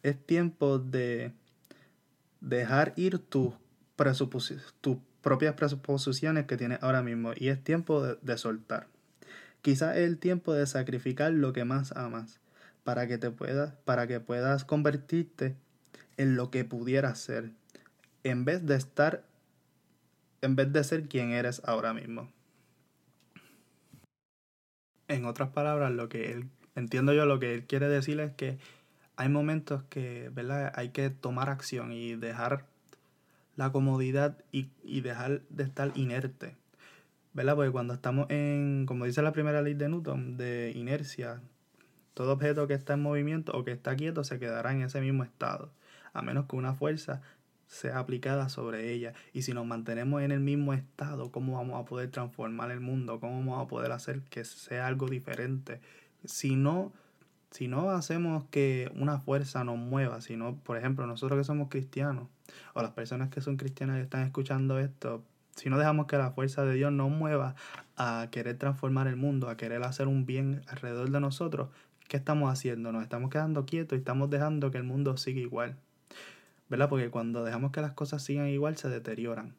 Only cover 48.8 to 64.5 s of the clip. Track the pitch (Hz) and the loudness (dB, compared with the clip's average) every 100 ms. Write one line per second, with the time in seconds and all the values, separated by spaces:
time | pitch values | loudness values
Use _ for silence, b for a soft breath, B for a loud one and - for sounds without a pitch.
48.8 | 113 120 117 117 B 135 127 123 120 117 | -4 -4 -6 -12 B -6 -4 -4 -4 -6
49.8 | 113 117 127 143 143 139 139 143 143 135 | -4 -2 0 0 0 2 2 2 2 0
50.8 | 135 - 143 139 123 123 131 127 123 123 | -4 -8 -8 -6 -6 -4 -2 -2 -4 -6
51.8 | 120 123 127 135 123 - 113 117 120 123 | -6 -6 -6 -6 -8 -6 -6 -6 -6 -6
52.8 | 123 131 123 113 117 127 131 127 123 120 | -2 -2 -2 -4 -4 -2 -2 -2 -4 -2
53.8 | 123 123 - 135 135 120 117 - - 123 | -2 -4 -6 -8 -8 -10 -10 -14 -8 -4
54.8 | 127 135 131 127 131 - 127 135 135 117 | -2 0 -2 -4 -6 -6 -2 -4 -6 -14
55.8 | B B B _ - - 135 135 139 175 | B B B _ -12 -4 2 4 4 2
56.8 | 196 B B B B _ _ - 127 131 | -2 B B B B _ _ -8 -4 0
57.8 | 185 185 151 165 170 156 135 143 139 127 | 0 0 0 -2 0 -2 0 2 4 2
58.8 | 123 - 139 143 135 139 139 131 123 117 | -2 0 0 0 2 0 0 -2 -2 -4
59.8 | 120 135 127 117 117 113 120 143 - 117 | -2 0 0 -2 -8 -6 -6 -6 -6 -2
60.8 | 131 135 120 117 135 139 143 151 139 139 | 0 0 -2 -2 0 2 2 0 0 -4
61.8 | 135 - 143 127 120 _ - B B - | -4 -2 -2 -2 -8 _ -20 B B -6
62.8 | 113 - 113 127 131 139 139 135 135 135 | -4 -6 -6 -4 -4 -4 -4 -4 -4 -4
63.8 | 135 131 127 135 131 135 135 | -2 -2 -2 -2 -2 -2 -2